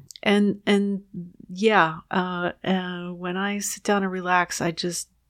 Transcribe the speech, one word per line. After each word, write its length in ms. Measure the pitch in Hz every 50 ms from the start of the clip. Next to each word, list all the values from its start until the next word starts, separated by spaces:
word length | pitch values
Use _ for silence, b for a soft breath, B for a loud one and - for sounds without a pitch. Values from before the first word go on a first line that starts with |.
| - - - -
And, 400 | - 214 202 208 208 202 190 202 -
and 380 | 220 208 202 202 202 202 190 196 _ - 180 175 175 - - - -
yeah, 500 | 180 185 214 220 214 190 165 160 160 170 - _
uh, 400 | - 190 180 185 180 175 175 175 - - -
uh, 460 | - 190 185 185 180 180 175 175 175
when 280 | 180 175 180 180 180
I 220 | 190 196 202 202 202
sit 240 | 202 - - - -
down 200 | - 202 202 196
and 80 | 190
relax, 500 | 185 185 180 180 180 180 175 175 - -
I 100 | - 170
just 380 | 165 - - 175 170 - - - _ _ _